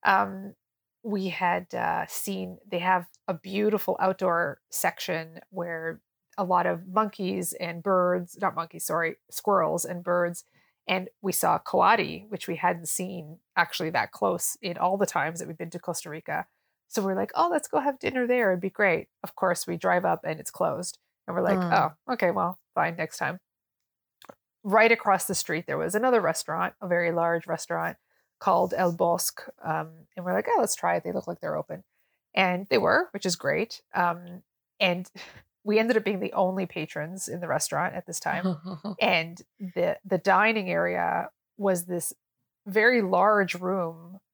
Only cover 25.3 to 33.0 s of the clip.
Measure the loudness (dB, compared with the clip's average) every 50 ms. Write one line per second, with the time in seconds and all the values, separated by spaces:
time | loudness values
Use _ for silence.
25.3 | -2 -2 -2 -2 -2 -4 -2 -4 -4 -2 -2 0 0 2 2 4 4 4 4 2
26.3 | 0 -2 -4 -4 -2 -2 -2 -2 -4 _ -2 0 0 2 2 2 2 2 2 2
27.3 | 2 0 0 -2 -6 -6 -4 -4 -4 -4 -4 -4 -6 _ _ _ _ _ _ _
28.3 | _ _ 0 2 4 4 4 2 2 2 2 2 2 2 2 2 2 2 0 -4
29.3 | -4 -8 -18 -18 -18 _ -6 -4 -4 -4 -4 -8 -12 -20 -20 _ _ -10 -4 -2
30.3 | -2 0 0 2 2 2 2 2 0 -2 0 0 0 0 -2 -4 -6 -6 -6 -6
31.3 | -10 -8 -6 -6 -4 -4 -6 _ -10 -14 -14 _ _ _ _ _ _ _ _ _
32.3 | _ 0 0 2 0 -2 -2 2 2 2 4 4 4 4